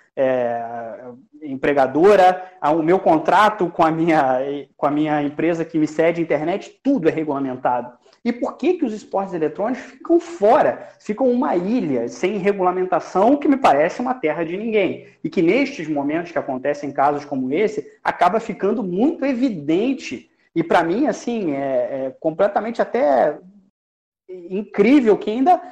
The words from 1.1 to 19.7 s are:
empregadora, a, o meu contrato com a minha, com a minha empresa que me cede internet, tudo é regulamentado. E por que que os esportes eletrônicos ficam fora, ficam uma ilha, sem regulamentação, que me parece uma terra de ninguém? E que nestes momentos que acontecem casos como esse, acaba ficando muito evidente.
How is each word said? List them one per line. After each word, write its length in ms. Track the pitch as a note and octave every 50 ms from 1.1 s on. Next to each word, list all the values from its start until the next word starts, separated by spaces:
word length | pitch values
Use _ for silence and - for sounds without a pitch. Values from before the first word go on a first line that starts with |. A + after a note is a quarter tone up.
| B2 B2 - _ - - -
empregadora, 1080 | D3 C3+ C3 - D3 C#3+ C#3+ C3 B2+ B2+ D3 E3+ G3+ G#3 F#3+ F#3 F#3 F3+ - - - - -
a, 100 | - D3
o 120 | D#3 E3 D#3
meu 160 | D#3+ F3+ F#3+
contrato 720 | - - E3 D#3 D3+ - F3 F#3 G#3 G#3+ G#3+ - F#3 E3+
com 120 | E3+ - E3
a 80 | D#3+
minha, 480 | D#3+ D#3+ D#3+ E3+ D#3+ D#3 C#3+ C3 C3 B2+ C3+ C#3+ C#3+ C#3+ C3+ - _
com 100 | - -
a 40 | C#3+
minha 320 | C#3+ D3 D3+ D#3 D3+ D3 D3
empresa 420 | C#3+ C#3+ - D#3 E3 F3 E3 E3
que 140 | D#3+ - D#3+
me 80 | D#3
cede 340 | D3+ D#3 - D#3+ E3 E3+ E3+
internet, 600 | E3 D#3+ D#3+ C#3+ D3+ E3 F3+ G3+ - - - _ -
tudo 260 | C4 C#4 B3 E3 D#3+
é 40 | C#3+
regulamentado. 840 | D#3 D#3+ D3 C#3+ C#3 C#3 C3+ B2+ B2+ - C#3+ B2 B2 A#2 A#2+ - _ _ _ _ _ -
E 120 | A#3+ A#3
por 240 | - C#4 B3+ - -
que 160 | - D#4 F#4
que 100 | F4+ D4+
os 80 | A#3 G#3+
esportes 400 | G#3 - - - F#3+ G3 F#3 F3+
eletrônicos 500 | E3+ D#3 D3 D3+ D#3+ G3 A3+ C4 A3+ -
ficam 380 | - - - - - E4+ E4+
fora, 720 | - - - - G3+ G#3 B3 D4 G3+ C3+ B2 - - - - _
ficam 300 | - - G#3 G#3+ C4+ B3+
uma 260 | B3 A#3+ C#4+ D4+ -
ilha, 500 | F#3 F3 F#3+ A#3 B3+ G3 D#3+ C3+ A#2+ A#2
sem 300 | A#2+ - - - F#3 G#3+
regulamentação, 1000 | G#3 F3 G3+ G3+ G3 F#3 F3+ F3+ F#3 F#3 F3+ - D#3+ - - - F#3 G3 A#3 C#4+ C#4+
que 100 | D4 E4
me 80 | C#4
parece 460 | C4 C4 G3+ C#3+ C#3 D3+ F3+ - - B3
uma 100 | B3+ B3+
terra 320 | C4 - D3+ D3 D#3+ E3+
de 140 | D#3+ E3+ G3
ninguém? 480 | G#3+ A#3 G#3+ G#3+ F#3+ D#3 A#2 - - - - _ -
E 60 | D#3
que 100 | - G#3
nestes 480 | E3+ E3 G3 C4 C#4+ - - - E3+ D3+
momentos 420 | D#3 C#3+ C#3 C#3+ D3+ E3 F3 E3+
que 80 | - C#3+
acontecem 540 | C3 - C3 B2+ B2+ C#3+ D3 C#3+ - C#3+ C3+
casos 320 | - C3+ C#3+ D3 C#3+ C#3
como 260 | - C#3+ C3+ C3 B2+
esse, 480 | C3+ E3 G#3+ G3+ - - - - - _ -
acaba 340 | - - - E3+ F3+ F#3+ A3
ficando 440 | A3 - G3 - - G4 A#3 G3+ G#3+
muito 420 | F#3 F3 F#3 A#3 D4+ F4 - C4
evidente. 1080 | C4+ C#4 A#3 B3 C#4 G#3+ E3 C#3+ C#3